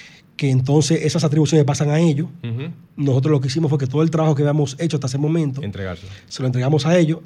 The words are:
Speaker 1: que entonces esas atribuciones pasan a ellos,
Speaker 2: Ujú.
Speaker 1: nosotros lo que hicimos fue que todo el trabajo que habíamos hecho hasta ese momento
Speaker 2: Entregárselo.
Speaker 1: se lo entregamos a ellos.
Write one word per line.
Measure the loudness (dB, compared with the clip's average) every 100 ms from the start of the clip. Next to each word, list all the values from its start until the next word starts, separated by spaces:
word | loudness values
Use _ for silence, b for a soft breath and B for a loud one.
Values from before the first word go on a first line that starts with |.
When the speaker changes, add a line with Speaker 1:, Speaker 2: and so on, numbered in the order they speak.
| B B _ -4
Speaker 1:
que | 0
entonces | 2 4 2 4 2
esas | 0 0
atribuciones | 0 2 4 4
pasan | 2 2 0
a | 2
ellos, | 2 2 -4 -8
Speaker 2:
Ujú. | -8 -8 -8 -14 -14 -4
Speaker 1:
nosotros | 0 2 2
lo | 0
que | 0
hicimos | -2 0
fue | 0
que | -2
todo | 0
el | 0
trabajo | 2 2
que | 2
habíamos | 2 0 -2 -4
hecho | -4 -4
hasta | -4
ese | -4
momento | -2 0 -2 -4
Speaker 2:
Entregárselo. | -8 -8 -8 -10 -14 -20 -16
Speaker 1:
se | -6
lo | -4
entregamos | -2 0 0
a | 2 4
ellos. | 2 0